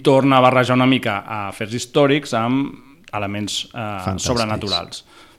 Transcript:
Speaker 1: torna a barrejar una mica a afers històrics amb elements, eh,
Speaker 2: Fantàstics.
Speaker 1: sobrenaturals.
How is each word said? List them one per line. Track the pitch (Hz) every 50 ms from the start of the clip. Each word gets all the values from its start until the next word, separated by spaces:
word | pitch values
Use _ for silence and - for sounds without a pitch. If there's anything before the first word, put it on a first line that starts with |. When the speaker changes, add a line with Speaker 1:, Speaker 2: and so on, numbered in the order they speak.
Speaker 1:
torna | - 151 135 135 127 139 135 127
a |
barrejar | 127 127 123 127 127 117 127
una | 127 127
mica | 131 131 120 - 117 101 98 101
a | - 110 107 101 98
afers | 95 - 110 101 113
històrics | 123 - - - 151 143 139 143 151 143 -
amb | 123 113 113 120 127 135 139 139 127 - - - 139 _ _ -
elements, | - 104 101 101 101 104 104 101 - - - - -
eh, | 123
Speaker 2:
Fantàstics. | 110 107 104 95 92 95 95 87
Speaker 1:
sobrenaturals. | - - 127 117 113 107 107 98 107 101 90 90 90 - - - - _ _ - - - _